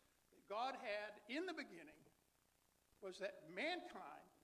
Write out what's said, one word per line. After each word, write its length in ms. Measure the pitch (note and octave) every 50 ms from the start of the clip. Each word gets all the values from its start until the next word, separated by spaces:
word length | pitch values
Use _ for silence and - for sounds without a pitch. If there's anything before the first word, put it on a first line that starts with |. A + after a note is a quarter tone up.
| - - - _ - - -
that 160 | - - -
God 260 | G3 G#3+ B3 C4+ C4+
had 440 | C4 B3+ A3+ G#3 G#3+ G#3 G#3+ G#3 G#3 - -
in 160 | A#3+ D4+ F4+
the 80 | F#4 E4
beginning 420 | D#4 C4+ G#3+ G3 E3 D#3+ D3+ D3+ - - - - _ _ _ _ _ _ _ _ _ _ _ _ _ _ _ - -
was 180 | - F#3+ F3+ -
that 300 | F#3+ G3+ - - D#3 D#3
mankind 800 | F3 F#3 C4 D#4 F4+ F4 - E4+ - G3+ F3+ C#3+ D3+ D3 - - - -